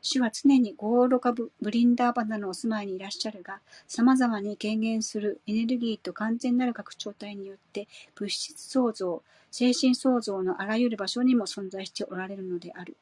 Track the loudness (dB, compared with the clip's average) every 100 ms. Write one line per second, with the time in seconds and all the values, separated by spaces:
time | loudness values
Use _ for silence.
0 | -2 0 0 4 6 6 4 0 0 4
1 | 4 4 2 -2 -6 _ -2 4 4 6
2 | 2 0 -4 -4 -6 -4 -4 -4 -4 -8
3 | -8 -8 -8 -8 -14 -16 _ -20 _ 2
4 | 4 6 4 0 -4 -6 -4 -2 0 -2
5 | -4 -4 -4 -6 -4 -2 0 0 -2 -4
6 | -8 -6 -4 -2 0 2 0 -4 -12 -12
7 | -12 -10 -12 -10 -12 -14 _ -10 -10 -16
8 | -20 -8 -6 -6 -8 -12 -4 0 0 0
9 | -4 -6 _ _ _ 0 2 4 4 4
10 | 4 2 0 -2 -2 -2 -2 2 0 0
11 | -4 0 4 4 2 -6 -8 -8 -10 -8
12 | -8 -6 -8 -8 -6 -6 -8 -14 -14 -16